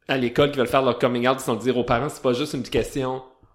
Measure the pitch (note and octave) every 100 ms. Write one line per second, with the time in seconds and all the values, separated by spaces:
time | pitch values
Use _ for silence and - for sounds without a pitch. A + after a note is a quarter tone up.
0 | - C3+ A#2+ A#2+ C#3+ C#3 A2+ C3+ C3 A2+
1 | C3 A#2+ B2 C3 - A2+ A#2 B2 A2+ A#2+
2 | D3 - C3 B2 D3 D3 A#2 B2 A2 C#3+
3 | C3 C3 - _ _